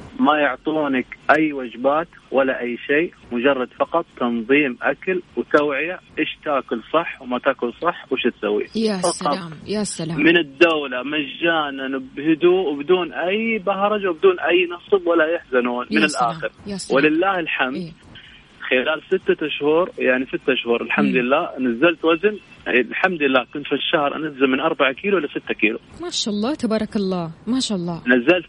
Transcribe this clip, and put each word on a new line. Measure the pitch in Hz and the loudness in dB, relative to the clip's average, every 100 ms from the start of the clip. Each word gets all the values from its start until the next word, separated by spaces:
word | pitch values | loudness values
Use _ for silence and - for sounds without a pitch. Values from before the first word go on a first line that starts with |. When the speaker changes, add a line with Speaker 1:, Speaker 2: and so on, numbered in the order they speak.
| - - | -12 0
Speaker 1:
ما | 262 302 | 2 4
يعطونك | 139 127 156 156 143 131 120 - - 147 | 2 0 -2 0 0 0 -4 -4 2 4
أي | 156 | 4
وجبات | 139 123 117 131 151 170 - _ | -2 -8 -2 0 0 -2 -10 _
ولا | 123 135 - | 2 2 0
أي | 123 120 | -4 -6
شيء، | - 143 175 - - | 0 0 0 -6 -6
مجرد | 120 131 131 123 - | 0 2 2 -2 -2
فقط | 143 165 165 - | 0 0 -2 -4
تنظيم | 120 117 110 143 143 120 | -2 -2 2 2 2 -2
أكل | 123 143 - 185 - - | -2 -2 -4 -4 -4 -8
وتوعية، | - 151 147 139 160 180 - - | 2 2 2 -2 -4 -8 -10 -6
إيش | 156 - 156 | -6 -6 -2
تاكل | 139 - 117 - | -2 -2 -6 -2
صح | 156 170 - | -2 -2 -8
وما | 127 123 | -6 -2
تاكل | 143 131 120 - | -2 -2 -4 -2
صح | 165 - - | -4 -4 -4
وش | 131 | -2
تسوي. | 120 - 208 104 - 214 | -2 -2 -2 -2 -2 -2
Speaker 2:
يا | 220 196 | -2 0
Speaker 1:
فقط | 180 | -2
Speaker 2:
سلام، | - 196 185 170 151 - | 0 -2 -2 -6 -12 -6
يا | 208 | -4
سلام. | 202 - 160 165 | -4 -6 -6 2
Speaker 1:
من | 160 170 | 4 4
الدولة | 147 139 170 156 139 123 | 0 2 2 2 -2 -6
مجانا، | 131 151 139 - 170 165 143 135 135 135 131 143 | -4 -4 -4 -2 0 0 -2 -4 -6 -6 -8 -4
بهدوء | 151 156 175 185 185 | 0 2 4 4 0
وبدون | 143 147 185 165 | -2 0 0 0
أي | 131 170 208 226 220 | -4 -2 -2 -2 -2
بهرجة | 185 190 202 208 190 | -2 0 0 0 -2
وبدون | 160 190 180 | 4 4 4
أي | 151 175 175 | 2 2 0
نصب | 175 - 202 170 | -4 0 2 4
ولا | 165 156 165 | 2 2 0
يحزنون. | - 127 123 123 123 | 0 0 0 -2 -2
Speaker 2:
يا | 160 | 0
Speaker 1:
من | 156 | 0
Speaker 2:
سلام، | - 120 | 0 -2
Speaker 1:
الآخر. | 110 110 - 196 | -2 -8 -10 -10
Speaker 2:
يا | 196 | -10
سلام. | - 131 | 0 2
Speaker 1:
ولله | 147 156 190 185 | 4 2 0 -2
الحمد، | 165 - 131 147 | -4 -4 -4 -4
Speaker 2:
إيه. | 165 - - - - - - - - | -10 -16 -20 -20 -20 -20 -20 -18 -2
Speaker 1:
خلال | 127 127 156 - | 0 0 -4 -2
ستة | 190 - 180 151 | -2 0 -2 -2
أشهر، | - 143 160 185 - | -2 2 2 0 0
يعني، | 127 127 131 | 0 0 -2
ستة | 175 - | -4 -2
أشهر، | 123 117 117 | 0 0 -2
الحمد | 117 - 139 | 0 0 2
Speaker 2:
مم. | 127 | 2
Speaker 1:
لله، | 120 143 175 - | 2 0 0 -4
نزلت | 131 117 170 165 160 | -2 2 2 2 0
وزن. | 165 202 208 - - - | 2 0 -2 -10 -12 -2
الحمد | 123 120 - 185 170 | 0 0 0 -2 0
لله، | 143 131 117 | 2 2 0
كنت | 151 139 | -8 -4
في | 139 | -4
الشهر | - 165 143 139 | 0 0 0 -4
أنزل | 156 135 135 | -6 0 0
من | 131 | 2
أربعة | 160 160 135 | 0 0 0
كيلو | 131 202 190 | 0 0 0
إلى | 143 | 0
ستة | 147 - | -6 -6
كيلو. | 113 104 117 - - | -2 0 -2 -10 -14
Speaker 2:
ما | 339 | -8
شاء | - 226 | -6 -4
الله، | 202 226 311 | -2 -4 -2
تبارك | 233 220 214 208 | -2 -2 -2 -2
الله، | 190 185 165 165 - | -2 -4 -6 -8 -4
ما | 262 | -2
شاء | 240 196 | -2 -4
الله. | 175 165 139 | -4 -4 2
Speaker 1:
نزلت | 127 120 180 | 4 4 2